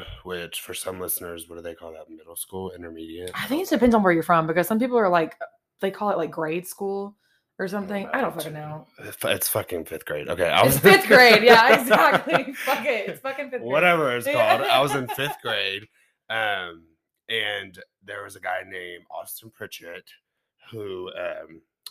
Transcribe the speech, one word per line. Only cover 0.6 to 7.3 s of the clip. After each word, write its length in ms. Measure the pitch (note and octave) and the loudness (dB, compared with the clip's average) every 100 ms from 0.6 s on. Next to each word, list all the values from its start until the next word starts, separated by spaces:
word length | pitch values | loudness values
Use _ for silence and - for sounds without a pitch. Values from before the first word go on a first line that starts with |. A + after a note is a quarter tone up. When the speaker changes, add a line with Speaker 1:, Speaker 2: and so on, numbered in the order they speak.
Speaker 1:
for 140 | - | -12
some 260 | F2 - F#2+ | -10 -10 -10
listeners, 480 | F2+ - F2+ E2+ E2 | -8 -8 -8 -14 -14
what 80 | E2+ | -14
do 60 | |
they 120 | E2+ | -14
call 180 | E2 E2+ | -14 -16
that? 160 | D#2+ D#2+ | -18 -20
Middle 260 | D#2+ E2 E2+ | -20 -18 -16
school, 340 | - F#2+ F#2+ | -12 -10 -10
intermediate? 580 | F2 E2+ E2 D#2+ E2 F2+ | -12 -16 -14 -14 -12 -12
Speaker 2:
I 120 | - - | -10 -6
think 160 | C#4+ | -6
it 80 | F#4+ | -2
depends 240 | C4+ A#3+ | 2 4
on 80 | A3+ | 4
where 100 | F#3+ | 4
you're 100 | E3 | 2
from, 240 | D#3+ E3+ D#3+ | 2 2 2
because 200 | E3 E3+ | 0 0
some 100 | A3 | 0
people 200 | B3+ A#3+ | 0 2
are 100 | G3 | 4
like, 280 | F3 D#3+ - - _ _ _ | 2 0 -6 -18 _ _ _
they 100 | G3 | -6
call 200 | F#3+ G#3 | -4 -4
it, 80 | E3+ | -2
like, 120 | D#3 | -4
grade 360 | D#3+ D#3+ E3+ F3+ | -6 -6 -6 -8
school 500 | - G3 G3 G3+ G#3 _ | -10 -8 -6 -10 -14 _